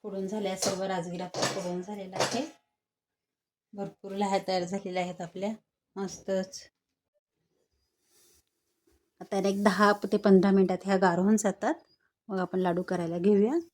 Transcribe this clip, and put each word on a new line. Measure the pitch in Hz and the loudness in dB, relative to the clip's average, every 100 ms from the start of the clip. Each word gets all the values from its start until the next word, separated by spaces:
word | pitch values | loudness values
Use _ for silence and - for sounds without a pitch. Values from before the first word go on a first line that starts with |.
फोडून | 208 190 190 | -10 -8 -6
झाल्या, | 214 196 190 | -4 -4 -4
सर्व | 202 185 | -4 -4
राजगिरा | 190 185 175 175 180 | -4 -6 -6 -8 -10
फोडून | - - 202 180 180 | -6 -4 -4 -6 -8
झालेला | 185 208 190 185 | -8 -12 -12 -6
आहे. | - 233 302 - _ _ _ _ _ _ _ _ _ _ _ | -4 -4 -6 -12 _ _ _ _ _ _ _ _ _ _ _
भरपूर | 208 185 - 196 | -12 -12 -12 -12
लाह्या | 196 202 196 190 | -4 0 -2 0
तयार | 185 | -2
झालेल्या | 175 196 196 180 | -2 -6 -6 -4
आहेत | 180 175 | -4 -8
आपल्या, | 170 180 196 220 _ _ _ 196 | -12 -8 -8 -8 _ _ _ -8
मस्तच. | 196 - - 190 190 - - _ _ _ _ _ _ _ _ _ _ _ _ _ _ _ _ _ _ _ _ _ _ _ _ _ | -8 -8 -4 -4 -4 -10 -20 _ _ _ _ _ _ _ _ _ _ _ _ _ _ _ _ _ _ _ _ _ _ _ _ _
आता | 180 196 | -6 -2
एक | 196 196 | 0 2
दहा | 208 190 208 202 | 2 6 4 4
ते | 196 208 | 0 2
पंधरा | 202 190 196 | 6 6 8
मिनिटात | 190 185 185 | 4 4 0
ह्या | 196 190 | 0 4
गार | 185 170 | 4 4
होऊन | 190 214 | 4 4
जातात, | 208 - 220 339 _ _ _ _ - | 2 -2 -4 -4 _ _ _ _ -8
मग | 190 | -6
आपण | 180 185 | -4 0
लाडू | 185 175 | 0 0
करायला | 180 180 170 175 | -2 -4 -4 0
घेऊया. | 185 208 214 330 330 | 4 4 4 0 -4